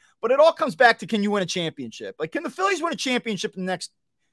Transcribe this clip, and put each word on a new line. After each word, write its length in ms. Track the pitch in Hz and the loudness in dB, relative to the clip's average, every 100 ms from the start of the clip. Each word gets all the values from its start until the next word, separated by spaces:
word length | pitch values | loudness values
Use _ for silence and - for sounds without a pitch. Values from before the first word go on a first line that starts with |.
| _ _ | _ _
But 100 | 226 | 0
it 80 | 269 | 6
all 140 | 320 | 6
comes 220 | 311 311 170 | 4 0 4
back 240 | 240 226 | 4 4
to, 80 | 185 | 0
can 160 | 214 | -2
you 80 | 202 | 0
win 120 | 208 | 0
a 40 | 175 | -2
championship? 680 | 190 165 156 120 - 101 - | -4 -6 -6 -12 -10 -12 -8
Like, 120 | 156 | -6
can 120 | 330 | -4
the 60 | 302 | -6
Phillies 320 | - 381 370 | -4 -2 0
win 120 | 339 | -2
a 40 | 285 | -4
championship 580 | 269 247 233 202 214 - | -2 -2 -2 -4 -6 -6
in 100 | 185 | -6
the 60 | |
next 200 | 180 - _ _ _ _ | -6 -8 _ _ _ _